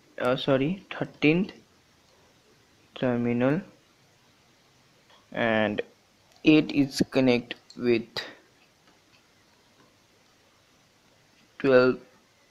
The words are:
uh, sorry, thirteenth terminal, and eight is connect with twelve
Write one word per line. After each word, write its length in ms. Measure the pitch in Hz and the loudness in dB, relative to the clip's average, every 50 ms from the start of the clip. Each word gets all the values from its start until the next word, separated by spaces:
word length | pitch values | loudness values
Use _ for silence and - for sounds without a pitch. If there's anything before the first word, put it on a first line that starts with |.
| _ _ _ - | _ _ _ -6
uh, 160 | - 123 131 | -4 -4 -2
sorry, 500 | 131 - - 139 131 135 151 190 202 - _ | -2 0 0 0 0 0 -2 -4 -8 -12 _
thirteenth 640 | - - 143 - - - - 147 160 175 196 - - - _ _ _ _ _ _ _ _ _ _ _ _ _ _ _ _ _ _ _ _ _ _ _ _ _ _ _ | -10 -10 -10 -10 -6 0 0 2 2 2 -2 -4 -8 -20 _ _ _ _ _ _ _ _ _ _ _ _ _ _ _ _ _ _ _ _ _ _ _ _ _ _ _
terminal, 680 | - 135 127 120 120 120 120 120 120 123 131 147 180 202 - - _ _ _ _ _ _ _ _ _ _ _ _ _ _ _ _ _ _ _ _ _ _ _ _ _ _ _ _ _ _ _ | -6 -4 -2 -2 -2 -2 -2 -2 0 0 0 0 -2 -6 -10 -20 _ _ _ _ _ _ _ _ _ _ _ _ _ _ _ _ _ _ _ _ _ _ _ _ _ _ _ _ _ _ _
and 500 | - - 120 113 110 110 107 104 104 101 - - _ _ _ _ _ _ _ _ _ _ _ | -6 -4 -2 0 0 0 0 0 -2 -6 -8 -10 _ _ _ _ _ _ _ _ _ _ _
eight 280 | 156 156 151 151 156 | 4 4 4 2 0
is 300 | - 143 139 139 - - - - | -2 -2 -2 -2 -2 -4 -4 -2
connect 460 | - 135 131 127 120 120 120 - - - _ _ - | 0 0 2 2 2 0 -2 -8 -16 -18 _ _ -14
with 320 | - 120 123 120 110 117 - - - - - - - _ _ _ _ _ _ _ _ _ _ _ _ _ _ _ _ _ _ _ _ _ _ _ _ _ _ _ _ _ _ _ _ _ _ _ _ _ _ _ _ _ _ _ _ _ _ _ _ _ _ _ _ _ _ _ _ _ _ _ _ _ _ _ _ | -6 0 0 0 0 -2 -8 -12 -12 -12 -12 -18 -20 _ _ _ _ _ _ _ _ _ _ _ _ _ _ _ _ _ _ _ _ _ _ _ _ _ _ _ _ _ _ _ _ _ _ _ _ _ _ _ _ _ _ _ _ _ _ _ _ _ _ _ _ _ _ _ _ _ _ _ _ _ _ _ _
twelve 400 | - 139 131 127 127 127 120 - - - _ _ _ _ _ _ _ _ | 0 4 6 6 6 4 2 -2 -8 -20 _ _ _ _ _ _ _ _